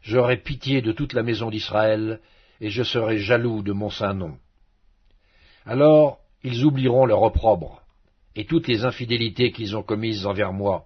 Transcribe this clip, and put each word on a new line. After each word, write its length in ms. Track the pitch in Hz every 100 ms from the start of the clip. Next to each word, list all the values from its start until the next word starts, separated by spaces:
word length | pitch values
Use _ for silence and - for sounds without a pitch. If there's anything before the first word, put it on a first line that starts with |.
j'aurai 360 | 104 120 120 123
pitié 440 | - 135 131 139
de 100 | 110
toute 220 | 110 143
la 100 | 123
maison 260 | 117 107 113
d'Israël, 680 | 107 - 104 110 110 110 110 _ _ _ _
et 100 | 110
je 140 | 107
serai 360 | 117 123 113 110
jaloux 420 | 101 120 120 110
de 100 | 101
mon 180 | 101 104
saint 240 | - 101
nom. 240 | 98 82 65 _ _ _ _ _ _ _ _ _ _ _ _
Alors, 540 | - 123 151 151 147 - _ _
ils 220 | 131 120
oublieront 400 | 147 135 127 123
leur 160 | 127 104
opprobre, 600 | 107 - 110 85 73 - _ _ _ _ _
et 100 | 107
toutes 220 | 104 165 -
les 180 | 110
infidélités 680 | 127 - 120 120 113 101 123
qu'ils 240 | 120 104
ont 80 | 107
commises 420 | 98 107 113 104
envers 280 | 98 98 98
moi 320 | 95 101 90